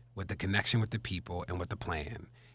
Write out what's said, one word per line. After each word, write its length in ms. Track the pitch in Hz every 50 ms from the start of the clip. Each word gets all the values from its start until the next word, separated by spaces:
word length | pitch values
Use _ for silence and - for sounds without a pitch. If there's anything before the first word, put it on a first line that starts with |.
| - - -
with 140 | 101 95 -
the 80 | 107 -
connection 420 | - 98 101 104 98 - - 117
with 120 | 107 110
the 80 | - 107
people, 440 | - - 95 90 - - 90 87 82 -
and 100 | 90 87
with 80 | 87 -
the 80 | -
plan. 520 | - - - 85 76 73 - - - - - - - - -